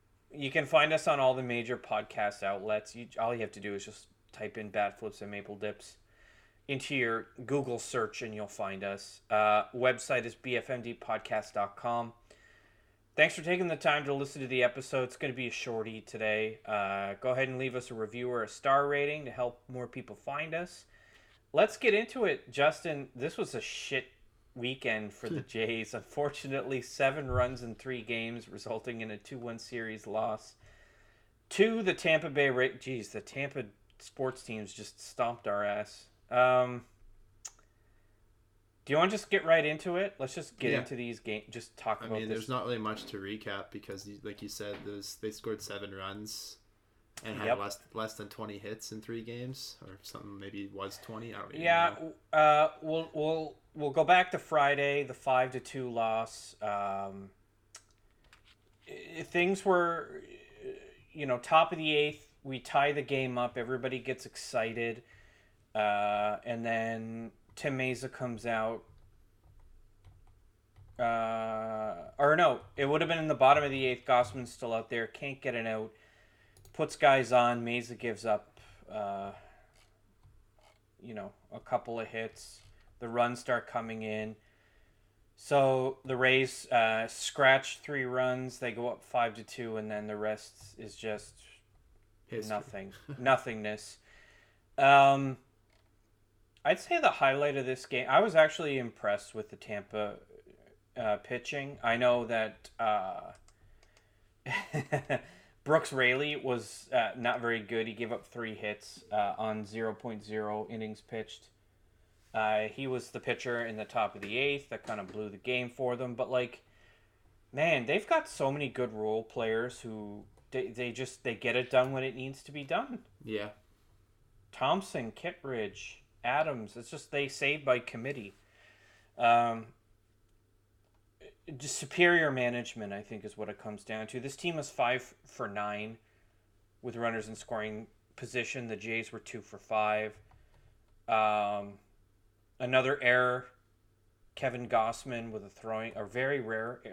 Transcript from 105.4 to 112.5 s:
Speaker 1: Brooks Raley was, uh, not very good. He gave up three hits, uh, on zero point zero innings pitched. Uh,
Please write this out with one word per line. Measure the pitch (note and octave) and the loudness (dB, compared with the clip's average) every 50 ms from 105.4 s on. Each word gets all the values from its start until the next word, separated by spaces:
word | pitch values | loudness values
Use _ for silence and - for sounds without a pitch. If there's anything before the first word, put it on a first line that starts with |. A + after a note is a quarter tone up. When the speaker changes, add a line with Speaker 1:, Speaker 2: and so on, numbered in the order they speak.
| - _ _ _ - | -20 _ _ _ 2
Speaker 1:
Brooks | C#3 D#3 D#3+ D#3 - | 4 4 4 4 2
Raley | C#3 C3 B2+ B2 B2+ C3+ D3 D3 D3 | 0 4 4 4 4 4 2 -2 -2
was, | C3+ B2+ C3 B2 A#2 G#2+ - - - - - - | -2 -2 -2 -2 -2 -4 -8 -14 -18 -6 -2 2
uh, | B2 A2+ G2+ - | 2 2 0 -2
not | B2 A#2 A#2+ B2 B2 | -2 0 0 0 0
very | A#2+ A#2 A#2 A2+ | 0 0 0 -2
good. | G#2 G2 A#2 A2+ A2 | -2 -4 -2 -2 -2
He | A#2 G#2+ | -2 -4
gave | A2 A#2 A2 | -6 -6 -6
up | A#2+ G2+ - | -6 -8 -10
three | - - A#2+ A#2 A2 G#2+ | -10 -12 -10 -8 -8 -8
hits, | G2 G#2+ G#2 G#2 - - - - - - - | -6 -6 -6 -6 -6 -10 -18 -20 -20 -10 -4
uh, | G#2+ G#2+ G2+ G2+ - | 0 0 0 0 -2
on | - G#2+ A2 G#2+ G#2+ G#2 | -2 -4 -4 -4 -4 -6
zero | G2+ G#2+ A2+ A2+ A2 G#2 | -8 -6 -4 -4 -4 -4
point | - - A#2+ A2 G#2 G2+ | -6 -8 -10 -10 -10 -10
zero | G#2+ G#2+ G#2+ G#2+ G#2+ G#2+ G#2+ G#2+ - | -6 -4 -4 -2 -2 -4 -4 -6 -6
innings | A2+ A2 A2 G#2+ G#2+ - | -8 -8 -8 -8 -10 -14
pitched. | - - A#2+ A2 A2 - - - - _ _ _ _ _ _ _ _ _ _ _ _ _ _ _ _ _ - | -14 -10 -8 -8 -8 -10 -12 -20 -20 _ _ _ _ _ _ _ _ _ _ _ _ _ _ _ _ _ -2
Uh, | A2+ A2 G#2+ | 0 2 2